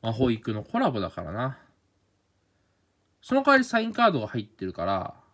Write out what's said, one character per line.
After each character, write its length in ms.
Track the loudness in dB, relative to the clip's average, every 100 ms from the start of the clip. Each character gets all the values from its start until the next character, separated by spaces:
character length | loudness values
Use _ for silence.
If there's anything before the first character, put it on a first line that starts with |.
魔 100 | -6
法 180 | 0 0
育 220 | 0 -4
の 120 | -8
コ 140 | -4 -2
ラ 120 | -2
ボ 100 | -2
だ 100 | -6
か 120 | -8
ら 100 | -10
な。 260 | -6 -6 -6 _ _ _ _ _ _ _ _ _ _ _ _ _ _ _ _
そ 140 | 0 2
の 60 |
代 80 | 6
わ 60 | 4
り 60 |
サ 140 | 4 0
イ 80 | -2
ン 60 |
カ 160 | 4 4
ー 40 |
ド 80 | 4
が 60 | -2
入 160 | -6
っ 40 | -8
て 200 | _ -8
る 60 |
か 120 | -4
ら 300 | -2 -2 -4 -12 _